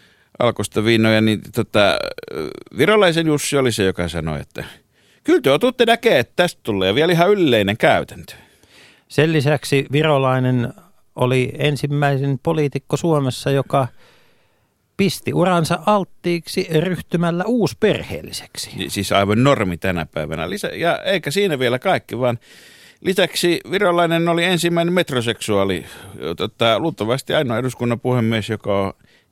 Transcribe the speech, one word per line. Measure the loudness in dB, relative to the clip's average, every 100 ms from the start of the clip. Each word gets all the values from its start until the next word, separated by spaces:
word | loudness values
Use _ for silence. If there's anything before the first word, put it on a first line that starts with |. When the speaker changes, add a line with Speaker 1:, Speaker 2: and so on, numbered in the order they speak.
| _ _ _ -2
Speaker 1:
alkosta | -2 0 -4 -2 2
viinoja, | 4 4 2
niin | 2 0 -4 -6
tota, | -2 2 4 2 -4 -10 -10 -8 -8 -10 -12 0
Virolaisen | 2 4 4 2 2
Jussi | 0 0 0
oli | 0
se, | 2
joka | 0 0 -4
sanoi, | -4 -6 -6
että | -8 -12 -14 -16 _ _ _ _
kyllä | 0 2
te | 4
otutte | 4 2 2 2
näkee, | 4 4 2
että | 2 0
tästä | -2 -2
tulee | -4 0 2 2
vielä | 2
ihan | 4 4
yleinen | 4 4 4 2 2
käytäntö. | 2 2 0 -10 -20 -20 _ _ _ -20 -20 _ _
Speaker 2:
Sen | 0 2
lisäksi | 2 0 -2 0 -2 0
Virolainen | 0 2 2 2 0 0 0 -2 -8 -20 _ _ -4
oli | 0 0 -2 -2
ensimmäisen | -2 -2 -2 0 0 0 -2 -2
poliitikko | -2 -2 -2 -4 -6 -2
Suomessa, | 0 0 0 -4 -2
joka | -2 0 -2 -2 -8 -20 _ _ _ _ _ _ _ _ -2
pisti | -2 -2 -4
uransa | 0 2 2 0 -2 0
alttiiksi | 0 -2 -6 -4 -4 -4 -6 -2 0
ryhtymällä | 0 -4 -4 -2 0 -2 -2
uusperheelliseksi. | 0 -2 0 0 0 -4 -10 -10 -14 -14 -14 -12 -8
Speaker 1:
Ni-, | -6
siis | -4 0
aivan | 2 4 4
normi | 4 2 0 -2
tänä | -2 -4 -4
päivänä. | -6 -6 -6 -6
Lisä-, | -6 -8 -4
ja | -2 -2
eikä | -2 -4 -2
siinä | -2 -2 0
vielä | 0 0
kaikki, | 0 -2 -2 -2
vaan | -2 -2 -8 -20 -20 -20 -20 _
lisäksi | -4 0 0 0 0 0 -2
Virolainen | -2 2 2 2 2 0
oli | 0
ensimmäinen | 0 0 0 0 2
metroseksuaali, | 0 0 -2 -2 -4 -2 0 2 -2 -6 -18 -20 -12 -8 -6
tota, | -6 0 2 2
luultavasti | 0 -4 -2 -2 -2
ainoa | -2 0 -2
eduskunnan | -4 -4 -2 -2
puhemies, | 0 0 2 0 -2
joka | -6 -2 0
on | -2 -6 _ _ _